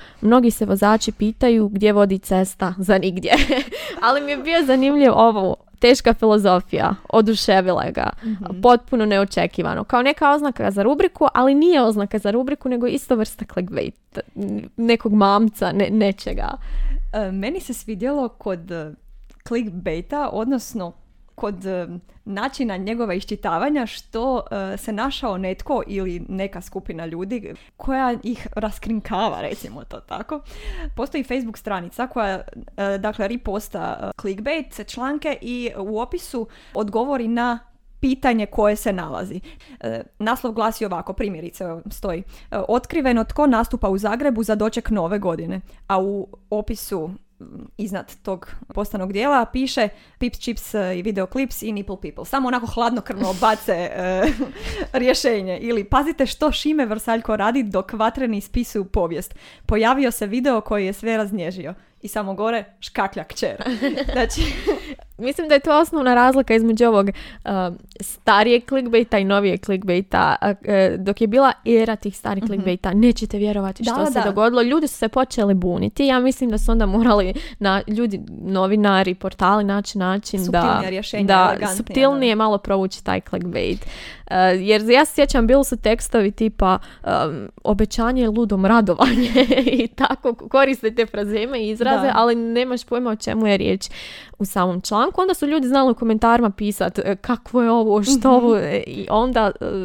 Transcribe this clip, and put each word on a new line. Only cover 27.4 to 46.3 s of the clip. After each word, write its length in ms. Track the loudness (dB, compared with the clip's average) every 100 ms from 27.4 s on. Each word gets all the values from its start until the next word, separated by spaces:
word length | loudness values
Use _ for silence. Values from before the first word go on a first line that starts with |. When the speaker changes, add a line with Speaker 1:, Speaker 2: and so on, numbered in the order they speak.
| -8 -18 -20 _
Speaker 2:
koja 380 | -4 -2 -2 -2
ih 260 | -6 -8 -8
raskrinkava, 840 | -8 -8 -8 -6 -6 -4 -4 -4 -4
recimo 440 | -8 -10 -12 -16
to 160 | -16 -18
tako. 400 | -12 -12 -10 -12 -12 -14 -12 -10 -10 -8
Postoji 280 | -8 -8
Facebook 340 | -6 -6 -8 -12
stranica 480 | -10 -10 -10 -8 -8
koja, 340 | -4 -4 -4 -10 -18 -18 -6
e, 220 | -4 -4
dakle, 300 | -4 -4 -6
reposta, 720 | -4 -6 -8 -8 -8 -8 -8
e, 180 | -10 -8
clickbait 600 | -8 -6 -4 -6 -8 -14 -14
članke 520 | -8 -6 -6 -6 -8
i 300 | -8 -8 -8 -8
u 220 | -8 -6
opisu 460 | -6 -8 -8 -8 -8 -14 -12
odgovori 540 | -6 -4 -2 -2 -2 -2
na 300 | -2 -2 -4 -10 _ _ -4
pitanje 460 | -2 0 0 0 -2
koje 300 | 2 2 2
se 160 | -2
nalazi. 480 | -4 -6 -8 -8 -10 -14 -20 -20 -12
E, 220 | -8 -8 -12 _
naslov 340 | -4 -2 -4
glasi 320 | -2 -4 -2
ovako, 280 | -6 -6 -8
primjerice, 520 | -6 -6 -6 -12 -10
evo, 180 | -10 -10 -14
stoji, 360 | -10 -8 -8 -10 -18 -10
e, 80 | -8 0
„Otkriveno 560 | -2 0 -2 2 2
tko 220 | 0 2 2
nastupa 420 | 4 0 -2 -2
u 100 | 0
Zagrebu 440 | -2 0 0 0
za 120 | 0
doček 360 | 0 0 -2 -2
nove 280 | -2 -2 -2
godine”, 420 | -2 -4 -6 -10 -12 -20 -4
a 140 | -2
u 280 | -2 -4 -8